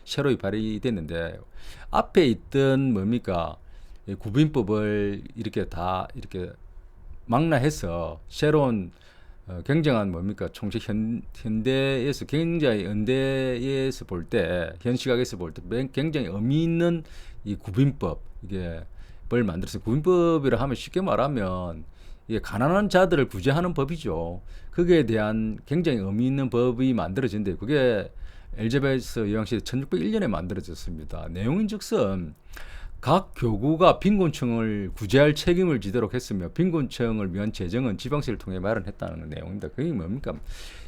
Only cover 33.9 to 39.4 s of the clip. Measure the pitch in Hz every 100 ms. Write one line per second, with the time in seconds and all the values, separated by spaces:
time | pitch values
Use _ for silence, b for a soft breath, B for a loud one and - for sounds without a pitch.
33.9 | - 190 202 170 - 123 117 110 104 92
34.9 | - 101 131 151 151 180 175 185 127 98
35.9 | 117 107 127 - 101 85 - 180 160 143
36.9 | - 117 110 95 92 107 - 90 113 127
37.9 | 95 127 147 139 101 - 90 95 113 92
38.9 | - 92 80 78 80